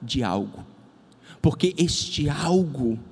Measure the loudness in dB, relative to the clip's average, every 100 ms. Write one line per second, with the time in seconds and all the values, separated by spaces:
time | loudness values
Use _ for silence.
0 | -6 -2 0 0 -4 -10 -18 -20 -20 -20
1 | -20 -20 -20 0 2 4 0 2 0 0
2 | -4 -2 -2 0 2 2 2 0 -2 -2
3 | -8